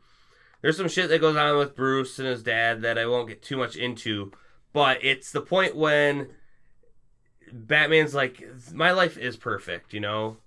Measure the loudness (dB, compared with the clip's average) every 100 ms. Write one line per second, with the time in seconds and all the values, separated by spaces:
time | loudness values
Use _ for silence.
0 | _ _ _ _ _ _ -2 0 -2 0
1 | 2 4 4 4 2 2 0 -2 0 0
2 | -2 -6 -6 -4 -2 0 0 0 -2 0
3 | 0 0 -2 -10 -8 -4 -4 -4 -6 -6
4 | -4 -4 -6 -14 -20 -20 _ 2 2 2
5 | 0 -2 -4 -8 0 0 0 0 2 4
6 | 4 0 -6 -14 -20 -20 -20 -20 -20 -20
7 | _ _ _ _ -20 -18 0 2 4 4
8 | 2 0 -2 -4 -18 -20 -14 0 2 4
9 | 2 0 -8 -8 -6 -8 -6 -10 -10 -8
10 | -6 -4 -4 -8